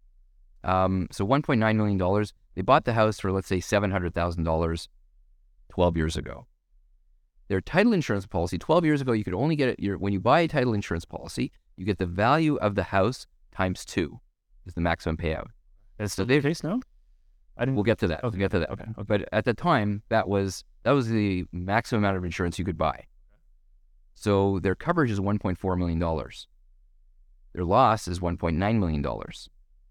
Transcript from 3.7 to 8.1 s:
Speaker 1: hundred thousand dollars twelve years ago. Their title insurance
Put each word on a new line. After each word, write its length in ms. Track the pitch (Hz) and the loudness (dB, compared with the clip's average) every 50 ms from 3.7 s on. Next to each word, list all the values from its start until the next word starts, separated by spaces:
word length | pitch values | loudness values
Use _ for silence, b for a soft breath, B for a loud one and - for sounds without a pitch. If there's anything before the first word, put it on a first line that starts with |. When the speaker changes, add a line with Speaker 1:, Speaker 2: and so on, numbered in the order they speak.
| - 101 101 98 | 0 2 2 2
Speaker 1:
hundred 240 | 95 98 87 85 - | 0 0 -2 -2 -2
thousand 300 | 87 85 87 85 85 82 | -2 -2 -2 -2 -2 0
dollars 440 | 82 80 80 85 82 82 82 - - _ _ _ _ _ _ _ _ _ _ _ _ _ _ - - | 0 0 0 0 0 -2 -4 -8 -12 _ _ _ _ _ _ _ _ _ _ _ _ _ _ -20 -6
twelve 260 | - - 90 87 82 | 0 2 4 4 4
years 200 | 82 80 80 82 | 2 0 0 -2
ago. 300 | - - - - - - _ _ _ _ _ _ _ _ _ _ _ _ _ _ _ _ _ _ _ - - | -4 -6 -8 -10 -14 -16 _ _ _ _ _ _ _ _ _ _ _ _ _ _ _ _ _ _ _ -8 -4
Their 120 | 101 95 - | -2 -2 -2
title 320 | - - 170 208 240 226 | 0 2 2 4 4 4
insurance 320 | 180 - - | 2 0 0